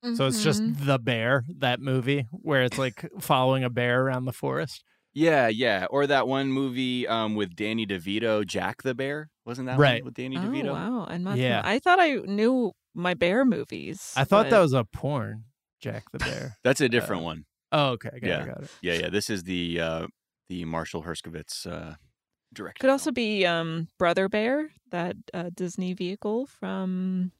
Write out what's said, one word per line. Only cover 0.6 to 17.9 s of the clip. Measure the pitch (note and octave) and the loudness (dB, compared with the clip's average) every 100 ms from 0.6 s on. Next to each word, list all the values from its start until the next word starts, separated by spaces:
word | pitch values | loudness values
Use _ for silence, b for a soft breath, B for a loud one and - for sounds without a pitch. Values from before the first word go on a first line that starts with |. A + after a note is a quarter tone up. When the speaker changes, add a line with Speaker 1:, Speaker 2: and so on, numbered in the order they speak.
Speaker 2:
Mm-hmm. | A3 D3 C#3 | 0 -2 2
Speaker 1:
The | C3+ | 2
Bear, | A#2 A#2 A2+ C3+ B2 F3 | 2 0 2 2 0 -2
that | B2+ B2 | 0 0
movie, | C3+ C3 B2 C#3+ A#2 | 0 0 2 0 -2
where | D#3+ - C#3 | -8 0 2
it's, | B2+ B2 | 2 2
like, | C3 - E3+ | -4 -4 -14
<laughs> | - | -12
following | - C#3 C3 C3 | 2 4 4 2
a | B2+ | 0
bear | B2 B2 B2 | 0 2 2
around | C3 B2+ | 2 0
the | B2+ | -4
forest. | - C#3 C3+ D#3+ - _ _ _ | -6 -4 -4 -6 -10 _ _ _
Speaker 3:
Yeah, | - D#3+ D3+ A#2+ | 2 4 6 6
yeah. | A2 B2 G2+ F2+ | 4 4 2 2
Or | C3+ C#3+ | 0 4
that | C#3 A#2+ | 4 4
one | C3+ C#3 | 0 0
movie, | C3+ C3+ B2 B2+ B2 A#2+ | 0 -2 -2 -2 -2 0
um, | A2+ A2 G#2+ | 0 0 0
with | G2 | -2
Danny | F2 G#2+ A2+ G#2+ | -2 -4 -2 -2
DeVito, | F#2+ E2+ G2+ A2+ G#2+ | -4 -2 -2 2 0
Jack | G2+ G2 F#2 B2 | 0 -2 -4 -4
the | C3 B2 | -6 -4
Bear. | C3+ D3 D#3 _ | -4 -6 -12 _
Wasn't | - B2 B2+ | -12 -10 -4
that | C3 | 4
Speaker 1:
Right. | C#3+ A#2+ | 4 4
Speaker 3:
one | B2+ | -2
with | |
Danny | A2+ C3 C3 | -10 -8 -4
Speaker 2:
Oh, | |
Speaker 3:
DeVito? | G3 C4 - | -4 -4 -4
Speaker 2:
wow. | C#3+ F3+ B3 | -4 -4 -6
And | F#3 F3 | -6 -6
Matt | F3+ B2+ | -4 0
Speaker 1:
Yeah. | B2+ A2+ | 2 2
Speaker 2:
Damon. | G2 | 0
I | A3+ | 0
thought | - F4+ | 4 4
I | E4+ | 4
knew | C4 - G3+ A3 C4 A3+ - _ | 2 -2 2 2 4 0 -4 _
my | - F3 | -4 -2
bear | F3 F3 G#3 | 2 2 4
movies, | C4+ G3+ - - D2 - - - | 4 2 -2 -8 -10 -10 -6 0
Speaker 1:
I | |
thought | C3+ G3+ | 6 6
that | - A3+ | 8 6
Speaker 2:
but | |
Speaker 1:
was | E3+ | 6
a | C3 | 4
porn, | A2+ - C3+ D3 G#2+ A2 A2+ _ _ _ | 0 -4 -4 -4 -4 -8 -16 _ _ _
Jack | A2+ A2 - | -10 -10 -10
the | - | -8
Bear. | - A#2 C3 A2 | -6 -6 -8 -2
Speaker 3:
<laughs> | |
That's | B2 C#3 | 2 4
a | C3+ | 4
different | A#2+ - F#2+ | 2 0 -4
Speaker 1:
Uh, | E2 | -4
Speaker 3:
one. | D#2+ D2+ _ _ | -8 -12 _ _
Speaker 1:
oh, | D3+ C#3+ | 0 0